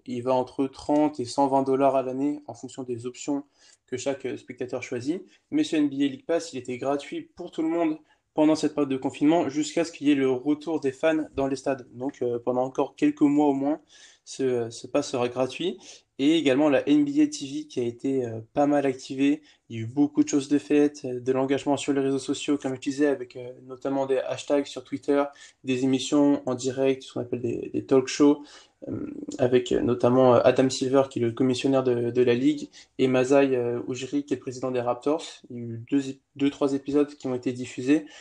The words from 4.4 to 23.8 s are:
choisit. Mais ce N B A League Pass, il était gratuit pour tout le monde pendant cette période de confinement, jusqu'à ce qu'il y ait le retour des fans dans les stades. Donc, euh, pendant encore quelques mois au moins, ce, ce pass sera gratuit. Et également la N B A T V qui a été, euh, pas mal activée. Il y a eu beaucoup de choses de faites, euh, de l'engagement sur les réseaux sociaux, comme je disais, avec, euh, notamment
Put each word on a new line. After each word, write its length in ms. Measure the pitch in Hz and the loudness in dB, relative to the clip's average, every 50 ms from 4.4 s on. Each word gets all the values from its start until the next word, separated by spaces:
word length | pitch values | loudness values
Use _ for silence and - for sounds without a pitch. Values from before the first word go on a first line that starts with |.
| - - 123 - 127 - 131 123 | -12 -12 -10 -10 -8 -8 -8 -8
choisit. 420 | - - 127 117 123 143 175 196 - - _ _ _ - | -8 -8 -8 -6 -4 -4 -6 -6 -8 -16 _ _ _ -4
Mais 100 | 139 156 | -2 -2
ce 140 | 151 - 165 | 0 0 0
N 120 | 151 147 143 | 0 0 0
B 40 | |
A 140 | 135 139 143 | 0 -2 -2
League 200 | 135 131 123 - | -2 -4 -6 -4
Pass, 260 | - 165 165 165 - | -2 -2 -2 -2 -6
il 60 | 131 127 | -10 -10
était 180 | 123 127 127 | -8 -8 -8
gratuit 540 | 123 131 135 143 143 - - 170 165 147 - _ | -6 -4 -4 -4 -4 -6 -8 -10 -10 -10 -12 _
pour 160 | 185 175 170 | -14 -14 -10
tout 100 | - 170 | -6 -4
le 60 | 160 160 | -2 -2
monde 300 | 165 170 165 156 156 - _ _ _ _ _ _ - | 0 0 0 0 -2 -4 _ _ _ _ _ _ 0
pendant 220 | 156 151 156 156 | 2 4 4 4
cette 180 | 151 151 147 - | 2 0 -2 0
période 160 | 147 143 135 | 0 0 0
de 60 | 131 | -2
confinement, 520 | 131 151 135 - - 147 151 165 175 - 135 | -2 -4 -4 -2 2 4 4 4 4 2 0
jusqu'à 360 | 139 151 147 - - 170 160 | -2 -2 -4 -2 -2 -2 -2
ce 80 | 160 | -2
qu'il 160 | - - 139 147 | -4 -2 2 2
y 20 | |
ait 60 | 147 | 2
le 120 | 135 131 131 | 4 2 2
retour 520 | 127 123 127 147 151 151 - 165 160 143 | 0 0 0 -2 -2 -2 -2 -4 -4 -2
des 100 | 139 131 | -2 -4
fans 340 | - - 160 160 156 156 147 - - | -2 0 0 0 2 0 -2 -4 -4
dans 100 | 139 135 | -4 -2
les 80 | 135 139 | -2 -2
stades. 320 | 131 - 147 135 123 117 - | -4 -4 -4 -4 -4 -8 -14
Donc, 280 | 110 120 127 143 - - | -12 -10 -10 -8 -6 -4
euh, 200 | 127 120 120 120 - | -4 -2 -2 -2 -2
pendant 200 | 127 123 127 127 | -2 0 0 -2
encore 320 | 135 - 151 135 - - | -2 -2 -2 -2 -2 -2
quelques 240 | - 147 147 147 - | 0 0 0 2 4
mois 260 | 151 143 143 147 151 | 4 4 4 4 4
au 60 | 143 | 2
moins, 280 | 135 135 139 143 156 - _ _ - - - - _ _ _ | 2 2 0 -2 -2 -4 _ _ -20 -20 -20 -20 _ _ _
ce, 460 | - - - 135 127 123 120 117 117 | -12 -6 -2 -2 0 0 -2 -4 -6
ce 180 | 113 - - - | -10 -14 -8 -4
pass 200 | - 147 143 - | -2 -2 -2 -2
sera 200 | 139 120 123 123 | -2 -2 -2 -2
gratuit. 500 | 123 127 131 127 - - 165 190 208 - - - - - _ _ _ - | -2 -2 -2 -2 -4 -4 -6 -6 -6 -8 -12 -20 -20 -20 _ _ _ 0
Et 180 | 135 151 165 | 2 2 2
également 320 | 165 139 139 127 143 156 151 | 4 4 2 4 4 4 4
la 200 | 135 120 - 139 | 4 2 4 4
N 160 | 147 151 147 | 4 4 4
B 160 | 143 139 151 | 2 2 2
A 60 | 151 147 | 2 2
T 180 | - - 139 | 0 -4 -10
V 200 | 131 143 151 151 - | -10 -10 -10 -10 -8
qui 100 | - 131 | -4 -4
a 40 | 120 | -4
été, 420 | 120 117 - - 135 135 131 123 | -4 -4 -4 -4 -2 -2 -2 -2
euh, 140 | 113 110 110 110 _ | -4 -6 -10 -12 _
pas 140 | - 151 143 | 0 0 2
mal 200 | 143 147 143 135 | 2 2 2 2
activée. 560 | 139 127 131 - - 135 131 139 143 151 156 _ _ _ _ _ - | 0 -2 -4 -8 -8 -2 0 2 2 0 0 _ _ _ _ _ -12
Il 80 | 117 | -10
y 20 | 113 | -8
a 40 | |
eu 40 | 113 | -8
beaucoup 380 | 117 131 147 147 143 - 156 147 | -4 0 0 0 2 2 0 0
de 40 | - | 2
choses 200 | 151 143 135 139 | 0 -2 0 0
de 100 | 147 143 | 0 0
faites, 460 | - - 151 147 147 147 147 - - | 0 2 2 4 4 2 0 -4 -10
euh, 160 | 127 127 123 | -8 -8 -4
de 120 | 120 131 | -2 -2
l'engagement 440 | 127 131 135 135 139 131 - 147 139 | 0 0 0 0 0 -2 0 0 -2
sur 160 | 131 - 147 | 0 0 -2
les 80 | 139 139 | 0 0
réseaux 180 | 135 135 139 131 | 0 0 -2 -2
sociaux, 400 | - 143 135 - - 151 147 143 | -2 -4 -6 -4 -2 -2 -2 -2
comme 160 | - 131 131 | -2 -4 -6
je 60 | 127 | -6
disais, 260 | - 143 135 139 147 | -6 -6 -2 0 0
avec, 300 | 143 135 123 123 123 - | 0 0 -2 -4 -10 -14
euh, 160 | 131 123 123 127 131 | -14 -14 -14 -16 -16
notamment 440 | 127 131 131 127 | -18 -18 -12 -8